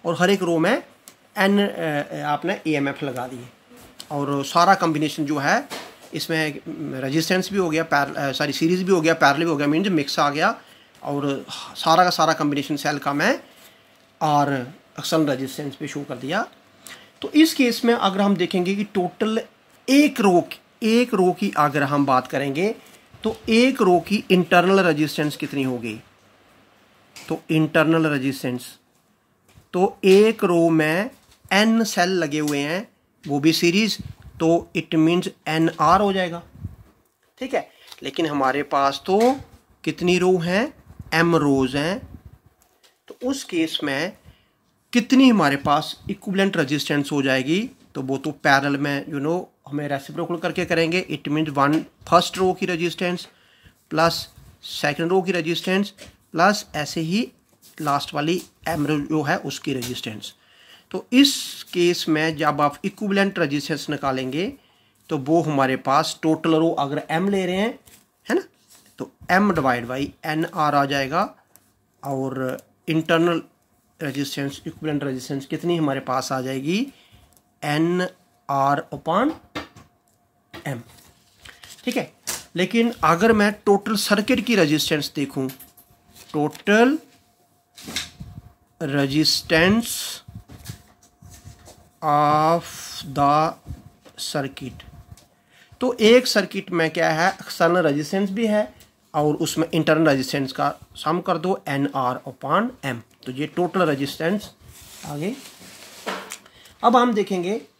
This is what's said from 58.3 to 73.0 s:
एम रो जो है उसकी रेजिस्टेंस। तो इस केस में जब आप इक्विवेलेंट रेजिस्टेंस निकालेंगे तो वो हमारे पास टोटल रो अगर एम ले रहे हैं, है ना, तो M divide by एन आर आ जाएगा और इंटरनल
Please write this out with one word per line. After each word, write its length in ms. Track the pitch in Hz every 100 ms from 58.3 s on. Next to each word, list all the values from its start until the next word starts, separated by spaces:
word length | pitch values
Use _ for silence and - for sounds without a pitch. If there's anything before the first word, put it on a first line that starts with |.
| 180 - _ -
एम 200 | 151 147
रो 120 | 151
जो 240 | 143 156
है 140 | 143 175
उसकी 360 | 139 - 147
रेजिस्टेंस। 600 | 131 120 123 117 107 - - _ _ - - _
तो 160 | 185 -
इस 500 | 247 277 - - - -
केस 320 | 180 175 170 -
में 280 | 156 160 151
जब 240 | 156 147
आप 160 | 147 143 196
इक्विवेलेंट 540 | - 214 196 196 190
रेजिस्टेंस 480 | 160 147 139 143 -
निकालेंगे 640 | 143 139 131 131 143 208 277 _ _ _ _ -
तो 80 | 156
वो 240 | 131 165
हमारे 340 | 156 143 131 131
पास 440 | - 139 156 -
टोटल 340 | 160 156 165 160
रो 140 | 165
अगर 340 | 165 139 147 -
एम 200 | 160 196
ले 160 | 196 180
रहे 100 | 185
हैं, 240 | 226 254 - - _ _ -
है 60 | 320
ना, 80 | - _ _ - _ -
तो 140 | 123 _ -
M 200 | 185 208
divide 380 | 160 135 123 117
by 180 | 131 143 - 160
एन 200 | 156 170 170
आर 200 | 151 143
आ 100 | 139
जाएगा 500 | 143 131 160 226 - _ _ _ _ _ _
और 580 | 139 135 135 127 131 - _ _ -
इंटरनल 540 | 160